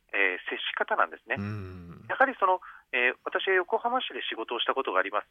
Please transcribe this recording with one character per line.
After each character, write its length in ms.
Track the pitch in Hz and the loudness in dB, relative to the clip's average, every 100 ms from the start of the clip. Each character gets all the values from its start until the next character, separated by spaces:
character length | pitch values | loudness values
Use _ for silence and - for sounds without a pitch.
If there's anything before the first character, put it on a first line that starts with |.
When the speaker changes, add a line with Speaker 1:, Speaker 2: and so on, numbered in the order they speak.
| - | -6
Speaker 1:
え 320 | 104 98 90 | 2 2 2
ー、 80 | - | -4
接 80 | 120 | -6
し 160 | - | -4
方 220 | - 208 196 | -2 -2 2
な 80 | |
ん 40 | 85 | 0
で 140 | 78 | -2
す 60 | - | -6
ね。 100 | 123 | -4
Speaker 2:
う 20 | |
ん。 640 | 101 104 92 92 87 80 113 | -4 -6 -10 -12 -14 -14 -6
Speaker 1:
や 80 | - | 2
は 60 | |
り 100 | 269 | 2
そ 80 | 240 | 4
の、 140 | 190 185 - - - | 2 2 -2 -20 -4
え 240 | 127 123 | 2 2
ー、 20 | - | 0
私 240 | - 185 190 | -4 -2 2
は 80 | |
横 240 | 185 180 220 | 2 2 0
浜 240 | 240 254 | 0 -2
市 80 | - | -2
で 80 | 131 - | -6 -8
仕 80 | |
事 160 | 113 110 | -6 -4
を 80 | 117 | -2
し 80 | - | 0
た 80 | |
こ 80 | 131 | 0
と 80 | 120 | 2
が 80 | 95 | 2
あ 40 | 95 | 2
り 0 | |
ま 160 | 101 - | -2 -4